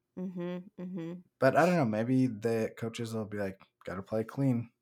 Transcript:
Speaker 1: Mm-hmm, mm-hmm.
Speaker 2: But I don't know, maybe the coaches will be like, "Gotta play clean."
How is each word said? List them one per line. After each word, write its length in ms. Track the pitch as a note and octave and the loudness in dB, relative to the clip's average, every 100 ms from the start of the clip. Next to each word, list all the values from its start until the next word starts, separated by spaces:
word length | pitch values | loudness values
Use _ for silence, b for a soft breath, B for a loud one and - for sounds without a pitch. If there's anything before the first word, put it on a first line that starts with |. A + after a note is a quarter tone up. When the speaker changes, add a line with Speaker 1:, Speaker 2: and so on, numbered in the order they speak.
| _ - | _ -10
Speaker 1:
Mm-hmm, 400 | F#3 F3+ F3 F3+ F#3 - | -8 -6 -6 -6 -10 -14
mm-hmm. 320 | F3+ F#3 E3 F3+ - - | -10 -8 -8 -10 -14 2
Speaker 2:
But 180 | C3 - | 4 6
I 80 | F3 | 4
don't 100 | F3 | 4
know, 100 | A#2 | 4
maybe 420 | G#2+ A#2 C3 B2+ | 2 2 4 2
the 460 | G#2 A2+ A2+ A2 - | 2 0 0 -2 -4
coaches 360 | A2+ A2+ A2+ | -8 -6 -6
will 120 | A2+ G#2 | -4 -6
be 120 | G#2 | -4
like, 220 | G2 F#2 - _ - | -4 -6 -18 _ -10
"Gotta 180 | F3+ | -8
play 200 | - A2 | -4 -2
clean." 480 | A2 - C#3 A#2 A2+ _ | -2 0 2 2 -2 _